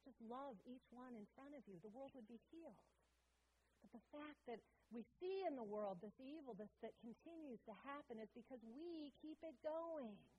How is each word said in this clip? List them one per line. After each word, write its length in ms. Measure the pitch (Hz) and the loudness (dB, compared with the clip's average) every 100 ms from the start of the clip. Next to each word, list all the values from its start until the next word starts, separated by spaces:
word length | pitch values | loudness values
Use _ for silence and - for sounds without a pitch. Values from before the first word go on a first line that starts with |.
| - | -12
Just 80 | 233 | -6
love 320 | 226 247 285 208 | -2 0 0 -2
each 240 | - 254 - 240 | -6 -8 -6 -8
one 240 | 254 240 | -4 -4
in 80 | 202 - | -4 -8
front 160 | 269 | -8
of 160 | 294 214 | -8 -8
you. 160 | 185 | -6
The 80 | 208 | -6
world 240 | 214 277 269 | -4 -4 -4
would 160 | 220 | -6
be 80 | 233 - | -8 -8
healed. 400 | 320 330 180 - - - - _ _ _ _ _ - | -8 -8 -10 -16 -20 -20 -20 _ _ _ _ _ -18
But 80 | 208 | -10
the 160 | 240 - 294 | -10 -8 -4
fact 240 | 302 285 - | -4 -6 -2
that 160 | 226 - - - | -2 -2 -20 -4
we 160 | 233 220 - | -4 -4 2
see 240 | 359 381 | 6 8
in 160 | 370 277 | 8 6
the 80 | 220 | 4
world 320 | 208 208 185 | 6 6 4
this 160 | 208 - | 0 -6
evil 400 | 262 302 269 208 | -6 -4 -2 -2
this, 160 | 208 - | -4 -2
that 160 | 226 - | -4 -4
continues 560 | 233 220 - 339 302 226 - | -6 -6 -6 -4 -2 -4 -4
to 80 | 196 | -6
happen 400 | 262 277 285 226 | -2 -2 -2 -2
is 80 | 220 | -2
because 320 | - 226 262 | -6 -6 -6
we 480 | 226 240 339 330 294 - | -6 -4 -2 0 -2 -4
keep 180 | 311 311 | -6 -2
it 160 | 320 254 | -4 2
going. 560 | 311 320 330 320 240 202 - | 4 4 4 2 0 -4 -10